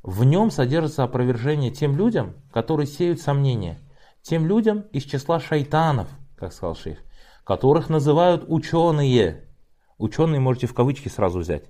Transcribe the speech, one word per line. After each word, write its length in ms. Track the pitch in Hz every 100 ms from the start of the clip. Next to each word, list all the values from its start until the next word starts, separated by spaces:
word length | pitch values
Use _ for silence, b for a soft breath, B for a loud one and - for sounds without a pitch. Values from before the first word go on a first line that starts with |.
В 180 | - 92
нем 280 | 127 175 220
содержится 500 | - 123 160 156 151
опровержение 680 | 123 127 123 120 131 151 123
тем 240 | - 147 139
людям, 380 | 226 208 98 - -
которые 340 | 113 117 156 143
сеют 340 | - 175 165
сомнения. 600 | - 139 139 117 90 82 b b b b
Тем 240 | - 165 160
людям 380 | 214 220 208 208
из 100 | 143
числа 380 | - 139 - 165
шайтанов, 680 | - 156 139 151 165 131 - - - -
как 160 | 90
сказал 240 | - 87 78
шейх, 220 | 80 73 - b b b
которых 460 | - 95 131 160 -
называют 560 | 156 143 147 180 170 -
ученые. 1000 | 165 - 165 170 151 139 123 90 78 - - _ _ _ _
Ученые 420 | 110 - 160 147
можете 300 | 131 123 117
в 60 |
кавычки 340 | - 123 139 -
сразу 320 | - 95 90
взять. 240 | 82 73